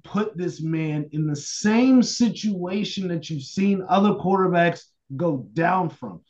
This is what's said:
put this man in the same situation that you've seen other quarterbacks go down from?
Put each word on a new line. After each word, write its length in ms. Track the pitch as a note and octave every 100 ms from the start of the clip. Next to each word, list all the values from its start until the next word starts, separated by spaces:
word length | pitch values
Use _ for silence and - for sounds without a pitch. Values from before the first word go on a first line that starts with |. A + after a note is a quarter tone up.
| -
put 320 | G3+ G#3+ E3+
this 240 | E3+ D3+
man 480 | D#3+ D#3+ D#3 D3+ D3
in 160 | D#3 D#3
the 80 | C#3+
same 640 | - - G#3 A3+ C4 B3+
situation 1080 | - - A#3 E3+ G#3+ F#3 F3+ G#3 F#3 G3+ F#3
that 200 | D#3+ -
you've 140 | D3
seen 400 | - F#3+ G3+ F#3+ F#3
other 220 | F#3+ G#3
quarterbacks 720 | - F3+ F#3+ F3+ E3+ E3+ E3+ - _ - C3+
go 320 | E3+ C3+ G2
down 360 | B2+ E3+ F#3 D#3+
from? 320 | - A2 E2+